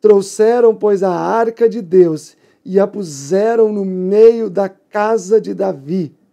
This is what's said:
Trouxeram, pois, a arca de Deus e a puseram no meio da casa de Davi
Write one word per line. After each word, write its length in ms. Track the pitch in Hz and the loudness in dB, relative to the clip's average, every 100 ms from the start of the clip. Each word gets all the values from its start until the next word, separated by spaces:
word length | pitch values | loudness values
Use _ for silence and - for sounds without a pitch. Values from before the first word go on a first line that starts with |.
Trouxeram, 720 | 214 202 190 - 214 240 233 | 4 2 2 -2 0 4 2
pois, 280 | 208 208 202 | 2 -2 0
a 80 | 185 | -2
arca 580 | 170 165 214 226 226 233 | -2 -2 -2 -2 0 -2
de 120 | 214 | -2
Deus 540 | 180 185 175 156 - _ _ _ | 0 2 4 2 -10 _ _ _
e 140 | - 185 | -4 -2
a 80 | 202 | -2
puseram 840 | 202 185 143 139 190 214 233 220 | -4 -12 -12 -4 -2 0 0 0
no 120 | 208 | 0
meio 640 | 190 185 185 202 226 233 220 | -6 -6 -2 6 6 6 -4
da 180 | 180 196 | -4 -6
casa 720 | - _ 208 214 226 180 214 | -8 _ -4 -2 -2 0 0
de 140 | 185 | 0
Davi 600 | 190 196 165 135 185 156 _ _ | -6 -4 -6 -6 -6 -6 _ _